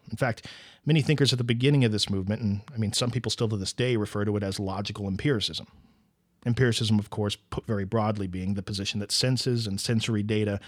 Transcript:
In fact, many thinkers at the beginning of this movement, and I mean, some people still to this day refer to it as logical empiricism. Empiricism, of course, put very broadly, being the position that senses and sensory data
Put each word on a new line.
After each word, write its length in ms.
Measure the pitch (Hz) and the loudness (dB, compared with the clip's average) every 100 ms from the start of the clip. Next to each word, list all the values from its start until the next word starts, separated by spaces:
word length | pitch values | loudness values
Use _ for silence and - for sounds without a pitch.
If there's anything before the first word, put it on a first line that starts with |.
| - | -12
In 60 | 110 | -2
fact, 300 | 127 110 - - - - | -2 -2 -10 -18 -20 -6
many 180 | - 156 | 2 4
thinkers 300 | 135 143 139 | 4 4 4
at 60 | 123 | 4
the 60 | |
beginning 400 | 120 117 131 147 | 2 2 4 6
of 60 | 120 | 4
this 200 | 107 - | 2 0
movement, 320 | 98 95 110 | 0 0 0
and 180 | 110 101 - | 0 -2 -4
I 40 | 117 | -4
mean, 160 | 104 | -2
some 180 | - 123 | 0 -2
people 200 | 123 113 | -2 -2
still 180 | - 113 | 0 0
to 80 | 107 | 0
this 160 | 95 | -4
day 240 | - 123 117 | -2 2 2
refer 280 | 104 104 | 0 -2
to 120 | 104 104 | 0 0
it 80 | |
as 160 | 98 95 | -2 -2
logical 480 | 95 95 101 104 101 | -4 -4 -6 -6 -4
empiricism. 580 | 92 147 120 87 - - - - _ _ _ _ _ - | -2 0 0 -2 -6 -12 -18 -20 _ _ _ _ _ -2
Empiricism, 540 | 117 127 113 110 107 | 2 2 2 2 2
of 100 | 104 | 0
course, 240 | - 104 | -4 -4
put 320 | - _ - - | -4 _ -8 -4
very 180 | 104 | -4
broadly, 440 | 95 113 107 104 98 | 0 0 0 0 -4
being 260 | 90 92 | -4 -4
the 80 | 101 | -4
position 380 | 95 101 98 104 | -4 -6 -4 -4
that 100 | 101 | -2
senses 560 | - 127 127 131 120 113 | 0 2 2 0 0 -2
and 140 | 98 | -4
sensory 420 | - 117 113 110 | 0 0 2 0
data 380 | 104 107 104 101 | 0 0 0 -2